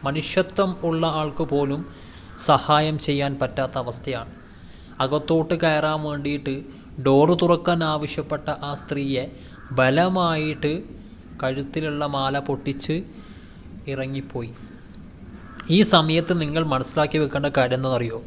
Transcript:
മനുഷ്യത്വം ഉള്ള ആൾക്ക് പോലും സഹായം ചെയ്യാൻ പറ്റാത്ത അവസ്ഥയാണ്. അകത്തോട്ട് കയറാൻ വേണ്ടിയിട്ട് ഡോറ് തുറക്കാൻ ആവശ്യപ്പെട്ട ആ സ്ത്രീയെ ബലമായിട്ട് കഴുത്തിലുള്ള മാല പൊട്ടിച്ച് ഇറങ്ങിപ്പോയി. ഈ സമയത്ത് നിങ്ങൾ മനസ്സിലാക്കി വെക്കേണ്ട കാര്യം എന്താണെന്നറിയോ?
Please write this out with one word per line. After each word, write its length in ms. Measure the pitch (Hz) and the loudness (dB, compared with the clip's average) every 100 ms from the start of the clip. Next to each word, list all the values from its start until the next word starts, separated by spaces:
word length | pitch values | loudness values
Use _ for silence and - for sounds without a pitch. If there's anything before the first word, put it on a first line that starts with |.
| 139 | -2
മനുഷ്യത്വം 640 | 151 156 - 185 - 196 180 170 | -2 0 0 0 2 0 0 -2
ഉള്ള 160 | 160 165 156 | 0 0 0
ആൾക്ക് 240 | 151 139 151 | -2 -2 0
പോലും 280 | 143 143 143 170 - - - - - - | 2 2 -2 -6 -14 -18 -18 -16 -4 4
സഹായം 460 | 143 - 151 156 156 - | 4 6 4 4 0 0
ചെയ്യാൻ 260 | 143 139 139 | 0 0 -2
പറ്റാത്ത 360 | 127 - 131 135 | -2 -2 -4 -2
അവസ്ഥയാണ്. 500 | 120 117 - 120 113 - - - - - - - | -6 -6 -6 -6 -8 -16 -20 -20 -18 -18 -18 -4
അകത്തോട്ട് 520 | 135 147 147 165 160 170 | 0 0 2 2 2 2
കയറാൻ 360 | 165 151 156 156 151 | 2 2 2 0 -4
വേണ്ടിയിട്ട് 460 | 143 143 147 139 135 - - - - 131 | -4 -4 -4 -4 -6 -8 -16 -16 -2 4
ഡോറ് 280 | 139 156 170 | 6 8 6
തുറക്കാൻ 380 | 170 170 175 170 160 | 4 4 4 2 2
ആവശ്യപ്പെട്ട 560 | 151 147 - 143 147 - 147 143 | 0 -2 -6 -4 -6 -4 -6 -6
ആ 20 | 143 | -8
സ്ത്രീയെ 420 | - 143 135 131 131 - - - - 131 | -6 -4 -2 -2 -4 -10 -18 -18 -6 4
ബലമായിട്ട് 920 | 131 143 180 185 170 156 156 147 147 165 - - - - - - | 4 6 4 4 2 2 -2 -2 -2 -2 -6 -16 -18 -18 -18 -4
കഴുത്തിലുള്ള 640 | 131 135 139 160 156 147 147 139 | -4 -2 -4 -4 -4 -2 -2 0
മാല 240 | 135 143 139 | 0 0 -2
പൊട്ടിച്ച് 480 | 135 139 135 - 160 190 - - - - - - - - | -4 -2 -4 -2 -4 -4 -14 -18 -18 -18 -18 -16 -14 -8
ഇറങ്ങിപ്പോയി. 600 | 135 131 139 - 127 117 - - - - - - - - - - - - 170 | -6 -4 -6 -6 -8 -8 -12 -18 -18 -18 -18 -18 -18 -18 -16 -16 -14 2 6
ഈ 40 | 220 | 8
സമയത്ത് 400 | 180 156 160 165 175 | 8 6 2 2 0
നിങ്ങൾ 220 | 151 156 160 | 2 0 2
മനസ്സിലാക്കി 440 | 131 123 - 151 156 | 0 0 0 2 2
വെക്കേണ്ട 260 | 147 143 143 139 | 0 0 0 2
കാര്യം 200 | 123 127 | 2 2
എന്താണെന്നറിയോ? 400 | 135 123 117 113 | 0 0 0 -6